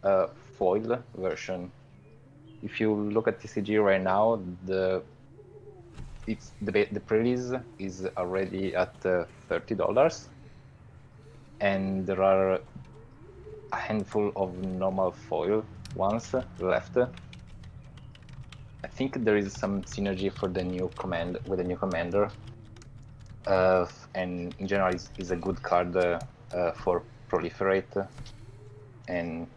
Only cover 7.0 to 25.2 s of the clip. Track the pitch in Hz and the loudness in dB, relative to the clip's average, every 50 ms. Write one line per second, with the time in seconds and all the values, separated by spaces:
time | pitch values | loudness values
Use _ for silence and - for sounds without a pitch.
7 | - - 113 110 117 123 123 123 123 123 127 127 120 - - - 95 98 90 92 | -2 2 2 4 4 4 2 2 0 -2 -4 -4 -6 -8 -12 -8 -8 -8 -6 -4
8 | 92 92 - - 90 90 92 95 98 92 95 95 95 95 - 90 90 87 - - | -6 -4 -2 -2 -2 0 2 0 0 0 0 -2 -2 0 2 2 0 0 -2 -4
9 | - 92 90 90 85 - - - - - 90 85 - - 113 95 87 85 101 120 | 0 2 2 2 0 -2 -8 -20 -6 -2 -2 -2 -2 -2 -2 0 2 2 4 6
10 | 139 165 - - - - - - - - - - - - - - - - - - | 4 4 4 -2 -14 -18 -20 -20 -20 -20 -20 -20 -20 -20 -20 -20 -20 -20 -20 -20
11 | - - - - - - - - - - - - 104 101 98 95 95 98 95 95 | -20 -20 -20 -20 -20 -20 -20 -20 -20 -20 -6 0 2 2 2 2 0 0 0 -2
12 | 95 90 95 92 95 98 95 95 95 95 95 - - - - - - - - - | 0 -2 2 4 6 6 6 6 6 4 4 2 0 -6 -16 -18 -18 -16 -18 -20
13 | - - - - - - - - - - - - - - - - - - 107 107 | -20 -20 -20 -20 -20 -20 -18 -18 -16 -16 -16 -16 -10 -8 -6 -6 -4 -2 -2 -2
14 | 98 - - 107 104 101 98 95 98 92 90 90 95 95 92 92 95 95 95 95 | -2 0 0 0 0 2 2 0 -2 -2 -2 -6 -4 -4 -2 0 0 0 2 2
15 | 95 90 85 - - - 80 80 78 90 104 110 107 - - - - - - 87 | 2 0 0 -4 -8 -4 -2 0 2 2 2 2 0 -2 -12 -16 -14 -10 -4 0
16 | 92 98 107 117 117 - - 131 - - - - 95 92 92 - - - - 127 | 0 2 2 0 -2 -2 -2 -2 -2 -4 -8 -2 2 2 2 2 0 0 2 2
17 | 123 127 - - - - - - - - - - - - - - - - - - | 2 2 0 -12 -16 -16 -16 -16 -16 -16 -16 -16 -16 -16 -16 -16 -18 -18 -18 -18
18 | - - - - - - - - - - - - - - - - - - - - | -18 -18 -18 -20 -18 -16 -14 -14 -14 -14 -16 -16 -18 -18 -14 -12 -12 -12 -4 -2
19 | 127 135 - 135 117 110 107 104 101 98 98 - - 101 101 98 92 - - - | -2 -2 0 0 4 4 4 4 4 0 -2 -2 -2 0 0 -2 -4 -4 -4 -2
20 | 101 101 98 92 98 98 - - - 95 90 92 92 90 92 90 92 90 - - | 0 0 0 0 0 -2 -2 0 -2 -2 0 0 -2 -2 -2 -2 -2 -4 -4 -6
21 | - 92 87 82 85 87 90 90 - - 95 90 90 90 90 - - 95 87 82 | -6 -4 -2 -2 -2 -2 -4 -6 -4 -2 -2 -2 0 -2 -2 -2 -2 -2 -2 -2
22 | 87 87 87 101 104 101 - - - - - - - - - - - - - - | -2 0 2 2 2 2 0 -10 -14 -16 -16 -16 -18 -18 -18 -18 -18 -18 -18 -18
23 | - - - - - - - - - - 98 92 92 92 92 92 87 87 - - | -18 -18 -18 -18 -16 -16 -16 -8 0 2 4 6 6 8 6 6 4 2 -4 -14
24 | - - - 92 92 90 90 87 87 87 - - 98 98 101 98 95 92 92 90 | -18 -10 -4 -4 -4 -2 -2 -4 -4 -6 -6 -6 -2 0 2 4 4 2 2 0
25 | - - - - | -4 -10 -10 -10